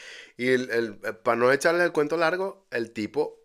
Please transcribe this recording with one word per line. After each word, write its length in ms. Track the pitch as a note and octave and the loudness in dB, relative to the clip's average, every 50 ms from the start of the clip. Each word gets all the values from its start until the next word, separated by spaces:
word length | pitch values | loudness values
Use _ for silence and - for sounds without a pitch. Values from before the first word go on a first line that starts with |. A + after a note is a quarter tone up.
| - - - - - - _ - | -20 -20 -20 -20 -20 -18 _ -4
Y 120 | A#2+ B2+ | 0 2
el, 200 | C3 B2+ B2+ B2 | 2 2 0 0
el, 240 | G#2+ A#2 A#2 A2 G2+ G2 | -2 -2 -2 -4 -6 -8
para 380 | - G#2+ G#2+ - - B2 A#2 | -8 -8 -8 -4 0 0 2
no 160 | A#2 A#2+ B2 | 4 4 4
echarles 320 | C3+ C3+ - F3 E3 F3 F3 | 4 4 2 2 2 2 2
el 80 | E3+ | 0
cuento 260 | E3+ D#3+ D3+ D3+ D#3+ E3 | 2 0 0 0 0 0
largo, 480 | E3+ D#3+ E3+ F3+ F#3+ G3 G3 - _ _ | 0 0 0 -2 -4 -6 -8 -12 _ _
el 200 | - A#2+ A#2 A2 | -6 -6 -6 -6
tipo 520 | - A2+ G#2+ G#2 - C#3 D3+ - - - | -6 -6 -8 -4 -2 -4 -4 -4 -6 -14